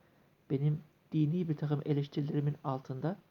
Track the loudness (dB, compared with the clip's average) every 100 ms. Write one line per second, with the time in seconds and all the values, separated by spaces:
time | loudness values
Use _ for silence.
0 | _ _ _ _ -4 0 2 0 -4 _
1 | _ 2 2 2 0 -2 0 0 2 0
2 | 0 -2 -2 0 0 -2 -4 -6 -6 -6
3 | -4 -4 -10